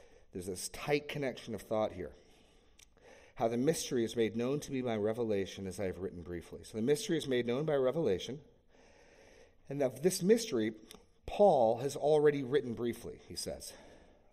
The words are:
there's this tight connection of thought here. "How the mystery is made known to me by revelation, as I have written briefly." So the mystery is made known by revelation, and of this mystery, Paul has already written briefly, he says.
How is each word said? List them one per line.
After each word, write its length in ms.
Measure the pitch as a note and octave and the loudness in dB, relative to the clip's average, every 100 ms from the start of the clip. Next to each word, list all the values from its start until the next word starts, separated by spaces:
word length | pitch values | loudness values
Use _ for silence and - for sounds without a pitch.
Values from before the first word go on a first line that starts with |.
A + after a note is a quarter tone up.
| - - - | -20 -20 -16
there's 140 | G2 F2+ | -10 -8
this 220 | F#2 - | -8 -8
tight 380 | - - D3 D3 | -8 -2 -2 -2
connection 480 | D3 C#3 - - G#2+ | -4 -4 -6 -8 -8
of 60 | |
thought 320 | - A2 G#2+ | -2 0 0
here. 180 | F#2 D#2+ - - - - _ _ - - - - - - - | -2 -10 -12 -20 -20 -20 _ _ -20 -20 -20 -20 -20 -16 -4
"How 120 | A#2 | -2
the 100 | A#2+ | 2
mystery 460 | C#3 D#3+ - C3 | 2 0 0 0
is 120 | A2 A#2+ | 0 0
made 200 | A2 A2+ | 0 0
known 240 | B2 D3 | -2 -2
to 100 | - | -4
me 100 | C3+ | -4
by 160 | B2 A2 | -2 0
revelation, 720 | G#2 A#2 A2+ G2+ F#2 - F#2+ | 0 0 0 0 -2 -6 -8
as 120 | F#2 | -4
I 60 | F#2+ | -6
have 140 | E2+ | -4
written 240 | F#2+ F2 | -8 -8
briefly." 400 | E2+ F2 - D2+ | -10 -10 -10 -14
So 140 | - A2 | -10 -2
the 40 | |
mystery 360 | A#2+ D3 - D#3+ | 2 2 0 -2
is 100 | C3+ | 0
made 180 | B2 A#2 | 0 2
known 200 | B2 - | 0 0
by 100 | C#3+ | 2
revelation, 640 | B2+ D3 C3+ F2+ - B2+ - _ _ _ - - - - - - - _ - | 2 2 2 0 -2 -10 -14 _ _ _ -20 -20 -20 -20 -20 -20 -20 _ -8
and 120 | C#3+ | -2
of 200 | C3 C3 | -2 0
this 220 | F3 F#3 | 0 2
mystery, 500 | F3 A3+ - A#2 A2 - - - _ _ - | 4 4 4 0 0 -2 -12 -20 _ _ -4
Paul 500 | - G3+ D3 A2+ A#2 | 4 6 8 6 4
has 180 | C3+ - | -2 0
already 460 | D3 D3+ D3 C#3+ | 4 6 6 4
written 320 | B2+ C#3 B2+ | 2 0 0
briefly, 480 | G#2+ A#2+ - D#2+ D2 - | -2 -2 -4 -8 -14 -14
he 80 | F2 | -10
says. 380 | F2+ C2+ - - - - - - _ | -8 -8 -12 -18 -20 -20 -20 -20 _